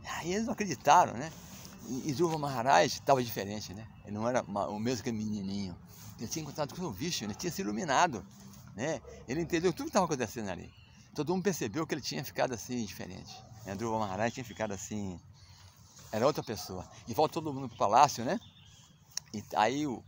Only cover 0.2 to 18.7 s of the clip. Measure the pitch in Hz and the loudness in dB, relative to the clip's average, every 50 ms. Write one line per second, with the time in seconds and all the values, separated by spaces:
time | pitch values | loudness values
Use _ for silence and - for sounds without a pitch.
0.2 | 147 165 185 214 226 240 208 - 208 190 143 - - 143 147 180 165 107 104 113 | -2 0 0 0 0 0 0 -2 0 -2 -2 2 6 8 10 10 8 6 2 -6
1.2 | 147 160 - - - - - - - - - - - - 123 131 - 156 135 120 | -6 -8 -10 -14 -16 -16 -16 -16 -16 -16 -16 -14 -8 -6 -6 -4 -2 -2 2 2
2.2 | 175 170 160 156 143 143 135 120 117 135 147 175 170 131 - - - - 139 131 | 2 2 2 0 -2 -2 -2 2 4 8 8 8 8 6 2 0 6 6 6 6
3.2 | 123 117 - 117 98 101 104 107 101 - 92 104 113 113 - - - - 101 104 | 6 0 -2 -4 -2 -2 -4 -4 -6 -8 -10 -10 -12 -14 -16 -16 -10 -6 -4 0
4.2 | 110 120 127 117 - - 98 101 92 69 104 104 110 117 131 113 - 123 113 107 | 0 4 2 2 2 2 -2 -2 -2 -2 -2 -2 0 0 -2 0 -2 -4 -4 -2
5.2 | 107 107 104 104 95 95 98 101 98 92 85 - - - - - - - - - | -2 -4 -4 -4 -4 -4 -4 -4 -4 -6 -8 -10 -14 -18 -18 -16 -16 -16 -10 -10
6.2 | 120 - - 160 156 143 127 156 147 135 - 170 180 160 101 98 139 175 - - | -8 -6 -6 -6 -6 -8 -4 -4 -4 -4 -4 -6 -6 -6 -4 -4 -2 -2 -2 -2
7.2 | 117 104 104 - - 175 - - 190 202 208 226 190 156 131 143 170 175 127 98 | -2 -4 -6 -4 -4 -4 -4 -2 -4 -2 -2 -2 0 2 6 6 6 4 2 -4
8.2 | 80 - - - - - - - - - - 98 120 156 156 117 - - - - | -8 -10 -18 -20 -18 -18 -18 -18 -18 -14 -6 -4 -2 -2 -2 -4 -6 -12 -16 -16
9.2 | - - 131 160 170 - 170 165 170 185 151 - 277 320 - 208 185 156 160 127 | -6 -4 -2 -2 0 0 0 2 2 2 0 0 -6 2 2 2 4 4 0 -2
10.2 | 123 104 - 113 107 98 87 87 85 85 - - - - - - - - - - | -2 -4 -4 -6 -4 -4 -6 -6 -8 -16 -18 -20 -20 -20 -20 -20 -20 -10 -4 -4
11.2 | 147 147 180 190 175 202 180 - 131 113 98 147 165 156 180 147 113 - 143 151 | 0 0 0 2 2 0 0 0 -2 -2 -2 -2 -2 -2 -4 -4 -4 -4 -4 -4
12.2 | 131 - - - 143 135 123 107 - - 127 123 113 95 - - 104 90 92 90 | -6 -6 0 0 0 0 0 -6 -6 -4 -4 -4 -4 -4 -6 -10 -10 -10 -10 -12
13.2 | 85 - - - - - - - - 92 101 98 117 117 110 110 110 98 92 98 | -12 -14 -16 -16 -16 -18 -18 -12 -8 -6 -4 -2 0 0 2 2 0 0 2 2
14.2 | 110 117 - - 127 107 95 - 113 107 101 95 - - 107 104 101 95 90 82 | 0 0 0 -2 -10 -10 -4 -4 -2 -2 -2 -6 -6 -6 -6 -4 -4 -4 -6 -8
15.2 | - - - - - - - - - - - - - - - - - - - 107 | -12 -18 -20 -20 -20 -20 -20 -20 -20 -20 -20 -20 -20 -20 -20 -20 -12 -6 0 4
16.2 | 120 147 147 160 - - 110 98 - - 95 92 87 - - - - 113 113 143 | 4 4 4 2 -4 -4 -6 -6 -6 -8 -8 -8 -8 -10 -16 -16 -10 -4 2 2
17.2 | 156 147 - 165 156 160 135 135 139 120 - - 120 101 107 123 147 135 - 123 | 2 4 2 -2 -4 -4 -4 -4 -6 -8 -2 0 2 6 8 8 8 8 6 -2
18.2 | 113 131 185 233 - - - - - - | -2 -2 -2 -2 -4 -12 -20 -20 -20 -20